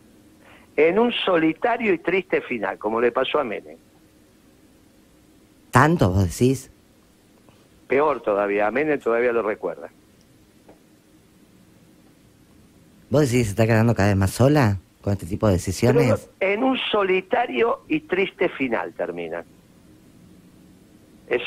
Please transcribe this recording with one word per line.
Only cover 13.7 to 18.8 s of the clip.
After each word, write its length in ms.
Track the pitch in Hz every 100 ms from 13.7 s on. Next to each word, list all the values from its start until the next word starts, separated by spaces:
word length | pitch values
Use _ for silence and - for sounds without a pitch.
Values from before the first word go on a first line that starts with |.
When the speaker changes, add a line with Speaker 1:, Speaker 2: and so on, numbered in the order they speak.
| 110 117 113
Speaker 2:
cada 140 | 101
vez 80 | 98
más 140 | 95
sola 460 | - 131 151 110 95 - _
con 120 | 101
este 120 | 98 82
tipo 220 | 104 107
de 60 |
decisiones? 760 | 87 - 85 117 - 120 - - -
Speaker 1:
Pero 120 | 190
en 100 | 208
un 140 | 262 254 -
solitario 880 | 208 190 185 190 247 254 247 226 185 -
y 140 | 156
triste 480 | - 180 190 - 180
final 440 | - 131 104